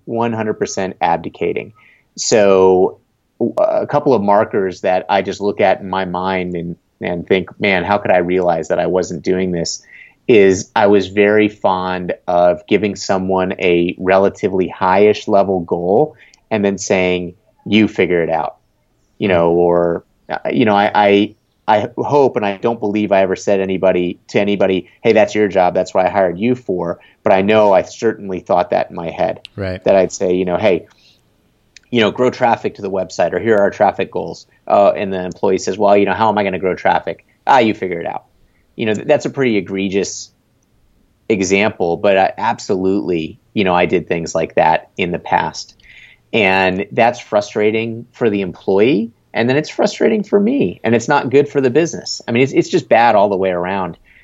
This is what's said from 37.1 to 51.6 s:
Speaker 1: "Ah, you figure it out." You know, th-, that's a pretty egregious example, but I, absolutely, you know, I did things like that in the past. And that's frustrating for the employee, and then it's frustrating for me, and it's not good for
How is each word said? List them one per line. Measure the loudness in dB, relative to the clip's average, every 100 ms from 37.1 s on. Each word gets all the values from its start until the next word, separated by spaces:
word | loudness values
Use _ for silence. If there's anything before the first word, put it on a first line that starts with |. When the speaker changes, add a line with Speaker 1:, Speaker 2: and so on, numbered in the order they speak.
| -10 _ _ 0
Speaker 1:
"Ah, | 2
you | 2
figure | 0 -6 -6
it | -8
out." | -10 -14 _ _ _ _ -6
You | -4
know, |
th-, | -4 0
that's | 0 0
a |
pretty | -2 0 0
egregious | -2 -6 -2 -2 -4 -8 -18 _ _ _ _ _ _ _ _ _ -4
example, | -2 0 0 0 -2 -4 0
but | 2 2
I, | 2 0
absolutely, | -4 -4 -4 -2 0 -2 -2 -4 -6 -12 _
you | -2
know, | 0 2
I | 2
did | 0 -2
things | -6 -4 -4
like | -2 0
that | 2 0 -4 -6
in | -4
the | -4
past. | -2 -2 -2 -8 -18 _ _ -20 -20 _ _
And | 0 2 2 0 -2 -4
that's | 0 0 0
frustrating | -2 -2 -2 -2 0 0 -4 -10 -16
for | -4 -2
the | 0
employee, | -4 -6 -2 2 4 2 -2 -12 _
and | -2 0
then | 0
it's | -2
frustrating | -2 -4 0 0 0
for | 0 0
me, | 2 0 -2 -4
and | -2 -2
it's | 0
not | -2 2
good | 2 2
for | 0